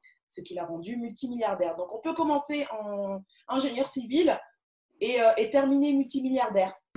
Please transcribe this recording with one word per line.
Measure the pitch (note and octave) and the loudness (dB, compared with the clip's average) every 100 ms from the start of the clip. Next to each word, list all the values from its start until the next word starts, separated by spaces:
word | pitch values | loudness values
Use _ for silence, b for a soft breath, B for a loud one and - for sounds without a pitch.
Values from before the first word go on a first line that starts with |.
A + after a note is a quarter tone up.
| b b _ | b b _
ce | - | -16
qui | F3 | -12
l'a | F3 E3 | -10 -8
rendu | E3 F3 A#3+ | -8 -8 -8
multimilliardaire. | A#3 G3+ B3+ A#3+ G#3+ F#3+ F3 E3 | -8 -8 -8 -2 -2 0 -2 -2
Donc, | F3+ | -6
on | A3 | -6
peut | D#4+ | -4
commencer | D#4+ D#4 D4 D4 D4 C#4+ | 0 2 0 0 -4 -4
en | A3 G#3 G3+ G3 G3 F#3+ b b | -6 -8 -6 -6 -8 -12 b b
ingénieur | C4 C4+ A#3+ C4+ | -2 -2 -2 -4
civil | - A3 C#4 E4 - - _ _ _ _ - | -4 -2 2 4 2 -4 _ _ _ _ -6
et, | A3+ B3 | 0 4
euh, | A3+ A3 | 6 6
et | G#3+ | 4
terminer | C#4+ C#4 C#4 D4 | 4 4 4 4
multimilliardaire. | C#4 C4 C4+ C4 C4 A3+ G3 F#3 - _ | 2 2 -2 0 0 2 2 2 -2 _